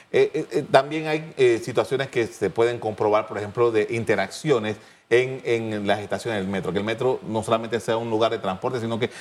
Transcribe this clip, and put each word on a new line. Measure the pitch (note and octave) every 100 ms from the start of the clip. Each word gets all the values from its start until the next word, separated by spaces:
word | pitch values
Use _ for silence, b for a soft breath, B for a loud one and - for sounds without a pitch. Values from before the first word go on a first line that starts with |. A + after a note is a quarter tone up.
| B
Eh, | B2 C#3
eh, | D#3 -
eh, | - -
también | C3+ C#3+ D#3 D#3
hay, | D#3 D#3+ -
eh, | F#3+ E3
situaciones | - A#2 G#2+ C3 C3+
que | B2 G#2+
se | - G2
pueden | A2+ A#2 A#2+
comprobar, | A2 G2+ G#2+ G#2 A2
por | G#2
ejemplo, | G#2 A#2+ A#2+
de | A2 G#2
interacciones | A2+ G#2+ G2+ F#2+ - D3+ B2 G#2+ G#2 B B _
en, | A#2+ C3 C3
en | - A#2 A2+ G#2+ G2+
las | G2+
estaciones | G2+ F#2+ A#2+ G#2+
del | F#2+
metro, | F#2+ F2+
que | F#2+
el | G#2+
metro | - B2 - F#2+
no | A2
solamente | G#2 A2+ A2+ A2+
sea | - A2+
un | A#2
lugar | A2 A2+
de | A2+
transporte, | G2 F#2 B2 B2
sino | A2+ A2+
que | A#2 B